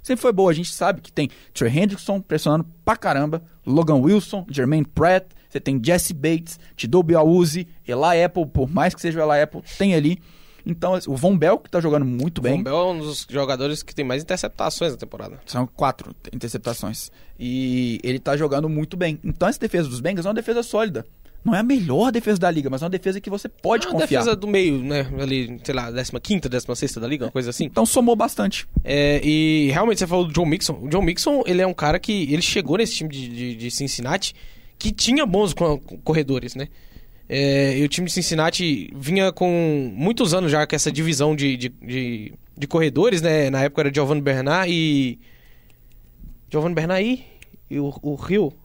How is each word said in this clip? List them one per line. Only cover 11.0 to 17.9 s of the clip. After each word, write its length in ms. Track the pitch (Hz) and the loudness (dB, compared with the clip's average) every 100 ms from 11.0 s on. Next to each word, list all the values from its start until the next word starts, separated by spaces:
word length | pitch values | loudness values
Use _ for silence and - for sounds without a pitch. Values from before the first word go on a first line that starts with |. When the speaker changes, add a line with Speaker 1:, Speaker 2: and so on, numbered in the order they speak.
| - | -2
Speaker 1:
o 40 | |
Von 220 | 131 165 196 | 0 2 4
Bell, 220 | 151 214 | 4 2
que 100 | - | 0
tá 80 | 180 | -2
jogando 260 | 165 147 135 | 2 2 0
muito 320 | 123 151 160 | -2 -4 -2
Speaker 2:
O 40 | |
Speaker 1:
bem. 140 | 123 143 | -2 0
Speaker 2:
Von 60 | |
Bell 140 | 156 151 | 0 0
é 80 | 180 | 0
um 60 | 170 | -2
dos 280 | 151 143 - | -6 -10 -6
jogadores 540 | 131 135 131 139 156 | -4 -2 -2 -2 -4
que 120 | - | -10
tem 100 | - | -6
mais 180 | 135 131 | -4 -4
interceptações 720 | 160 185 - - - - 170 | -4 -6 -6 -4 -4 -2 -4
na 40 | 123 | -4
temporada. 420 | - - 104 - | -12 -14 -16 -16
Speaker 1:
São 220 | - 123 123 | -8 -4 -4
quatro 480 | - 139 - - - - | -2 -2 -2 -12 -18 -14
interceptações. 800 | - 120 113 117 117 101 113 - - - - | -10 -8 -6 -6 -6 -8 -10 -12 -18 -20 -12
E 600 | 123 127 131 127 123 | -6 -4 -2 -2 -2